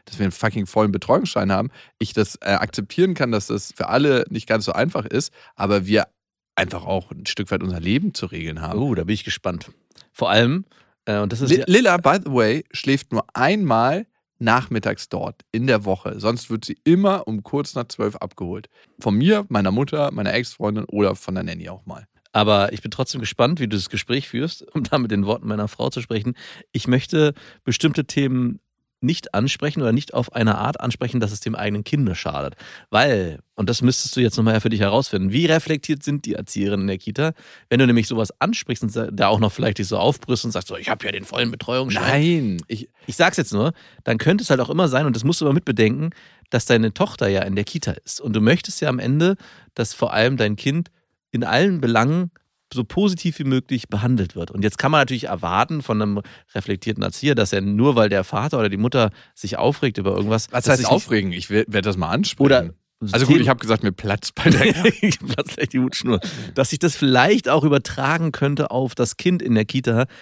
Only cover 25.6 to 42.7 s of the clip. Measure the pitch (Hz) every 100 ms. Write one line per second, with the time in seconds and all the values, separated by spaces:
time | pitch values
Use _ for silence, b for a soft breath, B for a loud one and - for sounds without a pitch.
25.6 | 104 - 127 - 117 113 113 123 B B
26.6 | - 120 127 127 - 160 151 143 B B
27.6 | - 120 160 147 143 - 139 127 123 -
28.6 | _ _ _ _ 123 175 - 101 127 -
29.6 | 147 156 123 120 - - 123 120 110 107
30.6 | 110 - 120 - 123 123 107 104 - 113
31.6 | 101 104 104 151 120 87 - 73 69 -
32.6 | B B - 104 139 113 87 73 - -
33.6 | 98 120 123 117 - - 120 - 113 110
34.6 | 117 107 98 107 - 98 95 113 170 160
35.6 | - 151 - 147 147 147 117 - - 104
36.6 | 98 101 98 95 - 101 156 160 B B
37.6 | _ 123 131 117 107 117 107 - 165 233
38.6 | - 123 113 107 113 104 98 110 107 -
39.6 | 117 98 98 107 107 147 - 123 120 101
40.6 | - 87 - 110 104 98 101 - 120 113
41.6 | - 127 131 107 131 139 160 170 120 87
42.6 | -